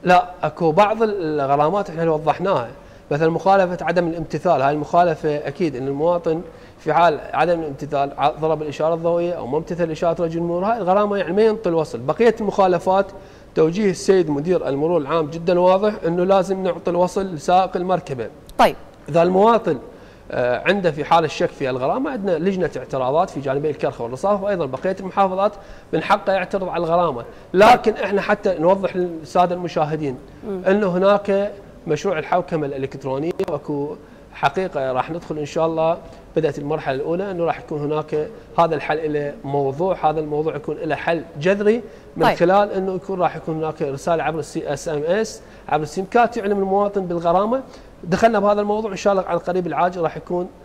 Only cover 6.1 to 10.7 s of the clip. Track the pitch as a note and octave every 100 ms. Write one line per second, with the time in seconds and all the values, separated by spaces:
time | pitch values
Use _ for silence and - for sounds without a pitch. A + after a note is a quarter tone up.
6.1 | F3 E3+ D#3+ F3+ - - - - D3+ E3+
7.1 | C#3+ A2+ B2 E3 E3+ D#3 C#3 C#3+ C#3+ C#3
8.1 | C#3 C#3 D3+ D#3 D#3 D3+ C#3 D#3 E3 E3
9.1 | E3+ F3 E3+ A2+ D3 E3 E3+ E3+ D#3 F3
10.1 | E3 E3+ E3 E3+ F3 G3